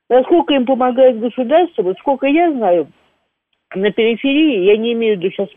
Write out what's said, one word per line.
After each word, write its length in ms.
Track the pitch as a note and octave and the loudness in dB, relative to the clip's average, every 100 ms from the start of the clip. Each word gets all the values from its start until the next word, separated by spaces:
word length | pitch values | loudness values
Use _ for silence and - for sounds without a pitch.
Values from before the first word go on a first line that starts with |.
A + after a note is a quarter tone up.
| - | -2
Насколько 420 | B3 B3+ F4 E4 | 0 2 0 2
им 140 | C#4 B3 | 0 0
помогает 520 | C4 B3+ A#3+ C4 A3+ | 0 0 4 2 2
государство, 640 | A#3 - A#3+ D4+ F4 - | -4 -4 0 0 0 0
вот 140 | F#3 F#3+ | -2 -2
сколько 260 | - C4 C#4 | -4 -2 0
я 260 | D4 F4 | 0 0
знаю, 360 | C#4 G#3 F3 C#3+ _ _ _ _ _ _ _ _ | 0 0 0 -2 _ _ _ _ _ _ _ _
на 160 | F#3+ G#3 | -4 -4
периферии, 760 | - A3+ A3+ C#4 C#4 D#4+ A3+ F#3 | 0 -2 -2 -2 0 0 0 2
я 100 | G#3+ | 0
не 160 | A3+ | 0
имею 240 | A#3 A3+ G#3 | -4 -2 -2
в 40 | |
виду 100 | F3 | -4
сейчас 180 | - G3 | -6 -10